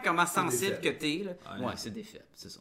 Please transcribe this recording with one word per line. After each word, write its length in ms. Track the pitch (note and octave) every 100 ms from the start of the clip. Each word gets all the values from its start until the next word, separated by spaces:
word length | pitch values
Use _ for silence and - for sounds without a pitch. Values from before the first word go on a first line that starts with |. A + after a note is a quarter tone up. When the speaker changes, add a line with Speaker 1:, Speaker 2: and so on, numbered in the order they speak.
Speaker 1:
comment 200 | G3+ E3+ F3
Speaker 2:
C'est 140 | G3+
des 60 | F3
Speaker 1:
sensible 260 | B2 F#3+ F#3+
Speaker 2:
faibles. 40 |
Speaker 1:
que 180 | E3+ C3
t'es, 240 | D3+ D#3+
là. 340 | G3+ F3 - G2
Speaker 3:
Ouais. 80 | B2
Speaker 1:
Ouais, 60 | F2
c'est 140 | -
des 140 | G#2+
faibles, 200 | G#2 - -
c'est 160 | - G2
ça. 100 | -